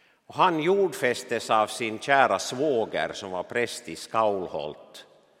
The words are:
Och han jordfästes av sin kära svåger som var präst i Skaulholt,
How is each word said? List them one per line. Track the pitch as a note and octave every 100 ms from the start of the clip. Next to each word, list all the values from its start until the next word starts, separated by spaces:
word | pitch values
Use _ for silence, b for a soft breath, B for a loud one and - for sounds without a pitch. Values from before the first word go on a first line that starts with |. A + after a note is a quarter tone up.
| b b -
Och |
han | C#3 F3+ D#3+
jordfästes | D#3+ G3+ F#3 - B2+ A#2 - A#2 -
av | A2 G#2
sin | - A2+ G#2+
kära | - C#3 A#2+ F#2+
svåger | - B2+ D3+ A#2+ F#2+ D#2+ D#2+
som | D#2 G2
var | F2+
präst | - A#2+ A2+ - -
i | D#2+
Skaulholt, | - A2+ A2 G2 E2 D#2+ D2 - - - - _ _ b